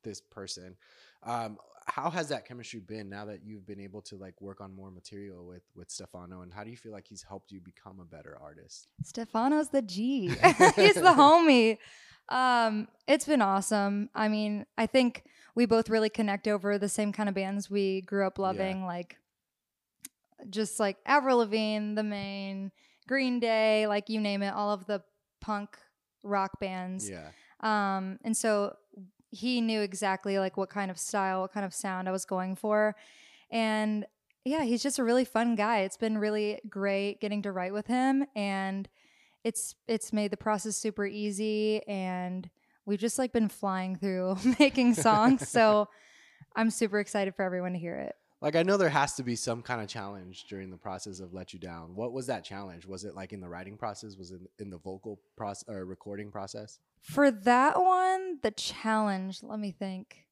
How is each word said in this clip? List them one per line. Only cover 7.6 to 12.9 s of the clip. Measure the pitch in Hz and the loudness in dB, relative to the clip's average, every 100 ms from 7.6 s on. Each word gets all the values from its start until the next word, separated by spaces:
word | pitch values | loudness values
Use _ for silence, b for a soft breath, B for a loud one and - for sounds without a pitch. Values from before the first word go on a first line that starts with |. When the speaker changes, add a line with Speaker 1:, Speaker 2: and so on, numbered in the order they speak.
Speaker 1:
become | 90 - - 95 | -20 -20 -20 -20
a | 87 | -20
better | 80 73 73 | -20 -20 -18
artist? | 73 76 - - - _ | -20 -20 -20 -20 -20 _
Speaker 2:
Stefano's | - - 226 226 247 302 302 | -12 -8 -4 0 2 2 2
the | 277 | 0
G. | 220 180 233 269 185 | -2 -4 -2 0 -2
<laughs> | - 349 330 359 - | 6 6 8 6 8
He's | 403 | 6
the | 370 349 294 | 8 8 10
Speaker 1:
<laughs> | |
Speaker 2:
homie. | 294 320 330 254 226 214 B B B B - | 10 10 10 8 6 2 B B B B -4
Um, | 254 254 240 226 214 214 | 0 4 4 4 0 -6